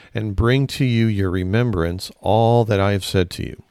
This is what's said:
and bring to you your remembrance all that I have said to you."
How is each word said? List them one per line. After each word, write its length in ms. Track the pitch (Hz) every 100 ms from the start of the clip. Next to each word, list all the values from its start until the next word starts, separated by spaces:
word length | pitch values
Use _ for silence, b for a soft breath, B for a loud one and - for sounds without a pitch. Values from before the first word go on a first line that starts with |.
| B
and 240 | 110 107 98
bring 300 | 117 135 135
to 180 | -
you 220 | 131 117 113
your 240 | 101 95
remembrance 800 | 92 92 110 123 92 82 92 - -
all 460 | - 107 113 120 107
that 140 | 98
I 140 | 98
have 120 | 101 -
said 240 | 95 87
to 140 | -
you." 180 | - - -